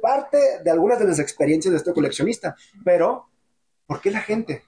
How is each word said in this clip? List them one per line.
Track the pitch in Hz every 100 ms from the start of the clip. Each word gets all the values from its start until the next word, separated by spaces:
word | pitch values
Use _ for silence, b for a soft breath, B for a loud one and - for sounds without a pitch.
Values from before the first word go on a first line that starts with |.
parte | 226 269 269 285 269 -
de | 156
algunas | 165 202 233
de | 202
las | 147
experiencias | 143 - 147 160 185
de | 160
este | 175
coleccionista. | 170 139 - 180 233 170 - b - 180
Pero, | 175 180 262 - _ _ _ _ _ -
¿por | 143
qué | 196
la | 208
gente | - 220 226 127